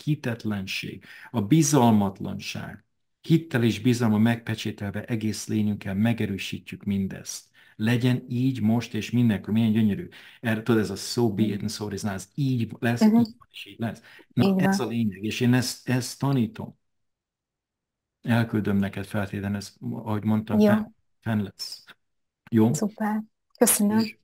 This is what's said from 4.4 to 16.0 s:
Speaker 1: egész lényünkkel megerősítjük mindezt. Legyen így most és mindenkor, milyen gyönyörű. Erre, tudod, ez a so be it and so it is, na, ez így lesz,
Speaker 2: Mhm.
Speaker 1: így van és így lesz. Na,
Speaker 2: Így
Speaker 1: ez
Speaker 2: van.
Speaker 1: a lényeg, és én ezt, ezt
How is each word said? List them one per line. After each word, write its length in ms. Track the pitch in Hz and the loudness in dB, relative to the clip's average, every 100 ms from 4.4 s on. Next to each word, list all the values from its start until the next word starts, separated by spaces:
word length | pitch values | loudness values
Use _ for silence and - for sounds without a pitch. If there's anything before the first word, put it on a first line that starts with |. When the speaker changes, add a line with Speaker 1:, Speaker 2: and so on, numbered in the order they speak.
| - - 107 - 101 98 - | -4 -6 -6 -6 -8 -8 -6
Speaker 1:
egész 420 | 120 107 104 - | -4 -4 -6 -4
lényünkkel 480 | 110 107 101 104 95 | 0 0 -2 -4 0
megerősítjük 880 | 117 117 104 95 - - - - | 0 0 -2 -4 -8 -10 -12 -10
mindezt. 680 | 101 98 95 95 - - _ _ _ - | -4 -2 -4 -6 -12 -14 _ _ _ -4
Legyen 500 | 107 123 127 127 - | 0 2 2 0 -2
így 320 | 123 131 120 | -2 -2 0
most 320 | 107 120 117 | 0 0 -2
és 180 | 113 95 | -8 -2
mindenkor, 420 | 120 120 95 92 | 2 2 2 0
milyen 180 | 110 113 | 2 2
gyönyörű. 360 | 110 110 90 87 - - - | 4 2 0 -6 -16 -20 -8
Erre, 240 | 117 110 | -4 -4
tudod, 180 | 110 113 | 2 0
ez 80 | 95 | 0
a 60 | 98 | -4
so 380 | - - 117 | -6 0 0
be 100 | 98 | 0
it 180 | 107 101 | -2 -2
and 80 | 104 | -6
so 180 | - 104 | -6 -8
it 60 | |
is, 80 | 98 | -6
na, 100 | 107 | -6
ez 180 | 95 - - | -8 -10 -4
így 360 | 135 127 107 - | -2 -2 -4 -2
lesz, 220 | 117 120 | -2 4
Speaker 2:
Mhm. 140 | 214 226 | 4 4
Speaker 1:
így 160 | 233 - | 2 -4
van 100 | _ | _
és 140 | - - | -20 -18
így 140 | 101 | -8
lesz. 220 | 110 - - - - | -8 -8 -16 -20 -8
Na, 120 | - 196 | 0 2
Speaker 2:
Így 140 | 190 | 4
Speaker 1:
ez 180 | 95 95 | 2 2
Speaker 2:
van. 100 | 110 | 0
Speaker 1:
a 20 | |
lényeg, 340 | 117 110 92 | -2 -2 -2
és 160 | 107 - | -6 0
én 140 | 120 | 2
ezt, 360 | 127 120 - - | 2 0 -6 -2
ezt 300 | 127 | -2